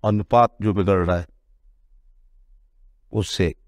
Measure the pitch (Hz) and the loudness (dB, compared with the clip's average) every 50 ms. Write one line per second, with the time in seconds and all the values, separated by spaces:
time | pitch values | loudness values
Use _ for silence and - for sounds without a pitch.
0 | - 107 104 104 101 _ - 120 120 110 _ _ 101 107 95 101 95 95 98 92 | 0 0 -2 -2 -2 _ 2 2 2 2 _ _ -4 -2 0 0 0 2 2 2
1 | 87 85 90 87 85 - _ _ _ _ _ _ _ - _ _ _ _ - - | 2 0 -2 -4 -4 -10 _ _ _ _ _ _ _ -20 _ _ _ _ -20 -20
2 | _ - _ _ _ _ _ - _ _ - - _ _ _ _ - - _ _ | _ -20 _ _ _ _ _ -20 _ _ -20 -20 _ _ _ _ -20 -20 _ _
3 | _ _ - - 98 - - - 95 82 71 _ _ | _ _ -6 -6 -4 -4 -2 -2 -2 -2 -2 _ _